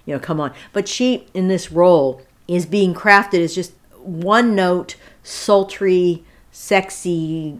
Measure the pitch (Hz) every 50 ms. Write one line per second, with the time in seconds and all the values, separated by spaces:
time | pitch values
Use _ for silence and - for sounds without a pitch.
0 | - - 147 139 - - 160 151 147 135 - - - - - 208 196 202 - -
1 | 247 254 247 - - _ - 185 185 185 190 180 - - 156 165 175 180 175 156
2 | 135 135 131 - - _ _ _ _ - 175 180 165 151 180 190 190 185 170 -
3 | - 214 202 202 202 202 - 175 170 160 - 185 180 - _ _ _ _ _ -
4 | - 190 170 160 175 190 214 233 247 233 208 190 185 180 180 180 - - - _
5 | - - _ _ - - - - - - 208 196 190 196 - - 196 190 185 180
6 | 180 180 170 170 - _ _ _ _ _ _ - - - 202 190 190 - - -
7 | - 180 175 165 160 156 160 160 156 151 147 233